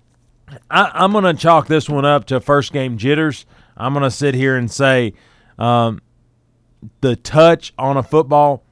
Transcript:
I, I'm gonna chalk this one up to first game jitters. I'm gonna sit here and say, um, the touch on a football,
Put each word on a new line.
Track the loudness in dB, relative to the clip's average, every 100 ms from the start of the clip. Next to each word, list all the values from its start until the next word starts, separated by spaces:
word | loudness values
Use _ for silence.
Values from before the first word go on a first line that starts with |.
| _ _ _ _ -20 -20 -4
I, | 0 0
I'm | 0 0
gonna | 2 0
chalk | 0 4 2 4
this | -2 0
one | -2 2
up | 0 0
to | -6
first | 0 0 0
game | -6 -6 -4
jitters. | -2 0 -2 -6 -16 _ _ -8
I'm | -4
gonna | -2 -2
sit | -2 -2
here | 0 0 -2
and | -4
say, | -2 0 2 -2 -6 _ _ _ -6
um, | -2 0 0 -4 _ _ _ _ _ _ _ _ -20 -4
the | -4 -4
touch | -2 4 4 4 -4 -8
on | -4 -4
a |
football, | -2 0 2 2 2 0 _